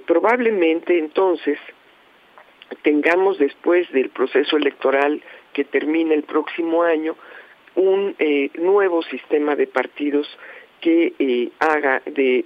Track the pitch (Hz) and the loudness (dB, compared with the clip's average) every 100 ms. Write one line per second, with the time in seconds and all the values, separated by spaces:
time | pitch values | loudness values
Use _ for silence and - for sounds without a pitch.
0 | - 170 190 240 226 208 165 160 165 175 | 0 0 2 2 0 2 2 0 0 -2
1 | 156 - 190 165 - 147 - - _ _ | 0 0 0 0 -4 -6 -8 -20 _ _
2 | _ _ _ - - - - 123 151 151 | _ _ _ -20 -20 -20 -20 -4 0 2
3 | 147 175 190 190 143 - 156 175 175 135 | 2 2 0 2 0 0 0 0 2 -2
4 | 123 - 131 135 147 156 143 - 135 135 | -2 -2 -2 0 0 0 0 -2 0 2
5 | 143 147 - - - - 139 139 143 165 | 0 -2 -8 -20 -12 -6 -2 -2 0 0
6 | 160 156 147 156 147 - 165 165 170 160 | 0 0 0 -4 -4 -4 -2 0 2 0
7 | 156 165 - - - - - - 190 196 | -2 -8 -14 -20 -20 -20 -10 0 2 2
8 | 202 170 156 143 139 - 175 202 196 170 | -2 -2 0 0 -2 -2 2 2 2 0
9 | 160 127 - 151 147 139 131 131 123 - | -4 -10 -2 -2 0 0 -2 -2 -4 -4
10 | 147 143 147 - - - - - 165 165 | -2 -2 -4 -10 -20 -20 -20 -6 0 2
11 | 170 - 139 123 120 - 156 151 147 131 | 2 0 -2 0 -2 -2 0 0 0 -2
12 | - 147 135 127 | -4 -2 2 2